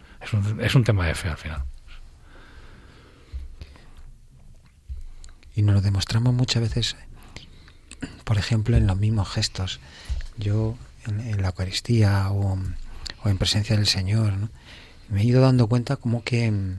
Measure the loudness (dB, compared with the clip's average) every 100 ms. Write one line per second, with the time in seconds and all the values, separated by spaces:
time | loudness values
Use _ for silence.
0 | -20 -16 -4 -2 0 -2 2 4 4 2
1 | 2 -2 -4 -6 -8 -8 -8 -10 -16 -18
2 | -18 -20 -20 -20 -20 -20 -20 -20 -20 -20
3 | -20 -20 -14 -12 -12 -16 -18 -20 -20 -20
4 | -20 -20 -20 -20 -20 -20 -20 -20 -12 -10
5 | -10 -14 -16 -18 -10 0 4 4 2 0
6 | 0 2 2 2 2 0 0 -2 -4 -6
7 | -16 -20 -18 -18 -20 -20 -20 -20 -20 -14
8 | -14 -10 -2 0 2 0 4 4 4 2
9 | 2 0 -2 -2 -4 -4 -6 -6 -14 -16
10 | -6 -4 -4 -6 -2 0 0 -4 -12 -14
11 | -6 -6 -4 -2 -2 -2 -4 -6 0 4
12 | 4 4 0 0 0 0 -4 -6 -8 -12
13 | -12 -4 0 0 2 0 2 2 2 0
14 | 0 2 2 0 -4 -8 -20 -20 -20 -20
15 | -4 0 4 6 6 6 4 2 0 -2
16 | 0 -2 0 0 2 0 -2